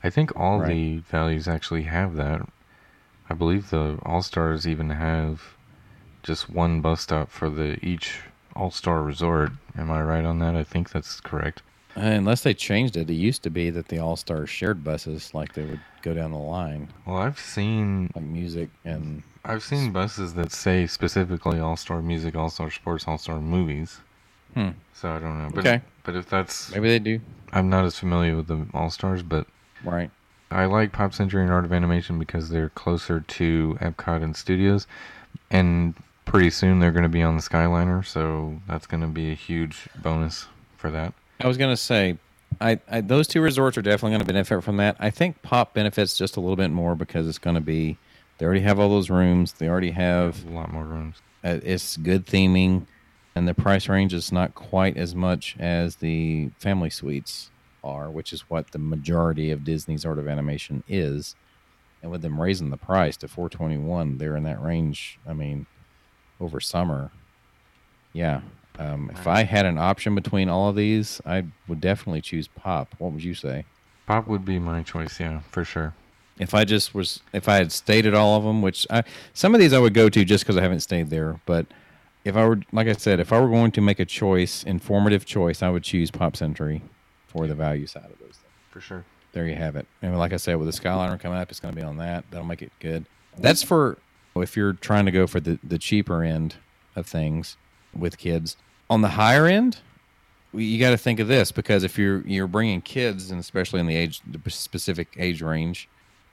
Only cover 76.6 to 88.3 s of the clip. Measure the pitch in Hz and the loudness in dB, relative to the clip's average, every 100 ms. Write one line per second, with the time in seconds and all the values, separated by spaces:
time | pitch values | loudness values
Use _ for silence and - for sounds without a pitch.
76.6 | 104 107 - 101 90 - _ 101 101 101 | 4 2 0 -4 -6 -6 _ -4 4 4
77.6 | 85 - - 110 107 104 104 107 107 110 | 4 0 2 4 6 6 6 6 4 2
78.6 | 95 - - 113 - - - - 185 226 | 0 0 0 0 0 -8 -16 0 6 8
79.6 | 170 131 120 104 110 107 92 101 - 92 | 8 8 8 8 8 8 6 4 4 4
80.6 | 92 87 - 87 80 80 78 80 - 85 | 4 2 -2 -2 -2 -2 -2 -4 0 0
81.6 | 80 - _ _ _ _ 101 101 113 110 | 0 -8 _ _ _ _ -2 4 4 4
82.6 | - 110 113 107 - 92 87 113 127 117 | 0 0 2 2 2 2 4 6 6 6
83.6 | 117 104 101 101 87 - 101 92 90 - | 4 4 4 2 0 0 2 4 2 -2
84.6 | - 90 - 101 104 101 - 107 85 80 | -4 -4 0 4 4 2 0 0 0 0
85.6 | 92 87 - 92 82 - 85 - 80 78 | 0 0 -2 -2 -2 0 -2 -2 -6 -4
86.6 | 76 78 - _ _ _ _ 82 80 76 | -4 -6 -10 _ _ _ _ -6 -4 -2
87.6 | 78 73 71 - - - 57 | -2 -4 -6 -14 -20 -20 -20